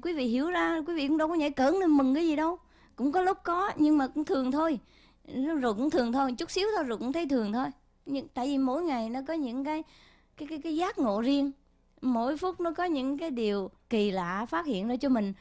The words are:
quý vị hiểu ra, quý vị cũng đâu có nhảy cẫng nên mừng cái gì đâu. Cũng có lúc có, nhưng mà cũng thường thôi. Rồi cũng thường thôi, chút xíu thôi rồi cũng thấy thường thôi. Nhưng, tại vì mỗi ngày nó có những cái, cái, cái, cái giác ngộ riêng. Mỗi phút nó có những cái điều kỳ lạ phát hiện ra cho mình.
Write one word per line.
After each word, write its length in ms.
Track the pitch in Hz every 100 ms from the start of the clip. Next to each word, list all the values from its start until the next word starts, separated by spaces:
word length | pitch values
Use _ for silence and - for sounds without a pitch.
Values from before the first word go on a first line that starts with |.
quý 120 | 330
vị 120 | 311 247
hiểu 240 | 247 320
ra, 320 | 349 330 330 302
quý 80 | 339
vị 120 | 277
cũng 100 | 311
đâu 100 | 311
có 80 | 339
nhảy 160 | 294
cẫng 280 | 277 262 381
nên 100 | 349
mừng 260 | 285 262 285
cái 120 | 339
gì 80 | 294
đâu. 240 | 320 359 - - - -
Cũng 160 | 269
có 100 | 359
lúc 160 | 370 381
có, 280 | - 349 403 -
nhưng 220 | 302 302
mà 100 | 262
cũng 180 | 294 302
thường 260 | 285 254
thôi. 280 | 285 320 247 - - - _ - 240 285 311
Rồi 140 | 247
cũng 160 | 208 294
thường 220 | 285 233
thôi, 220 | 262 269 240
chút 140 | 339
xíu 160 | 370 415 415
thôi 80 |
rồi 140 | 262 208
cũng 160 | 240
thấy 140 | 320 294
thường 260 | 262 208
thôi. 140 | 233 277 - _ _ -
Nhưng, 220 | 277 -
tại 140 | 254 262
vì 100 | 277
mỗi 260 | 262 285
ngày 260 | 349 247 226
nó 100 | 254 269
có 60 |
những 300 | 330 254 254
cái, 200 | 277 311 311 - - _ _ -
cái, 100 | 302
cái, 120 | 320
cái 120 | 330 311
giác 240 | 370 415
ngộ 220 | 247 202
riêng. 300 | 233 285 277 - _ _ _ -
Mỗi 360 | 254 233 240 302
phút 220 | 370 359
nó 120 | 339
có 120 | 320
những 340 | 359 285 262 285
cái 140 | 330
điều 400 | 240 214 202 190 _ -
kỳ 220 | 220 208
lạ 340 | 185 175 190 240
phát 200 | 330 320
hiện 220 | 190 220
ra 80 | 247
cho 140 | 277
mình. 240 | 240 196 196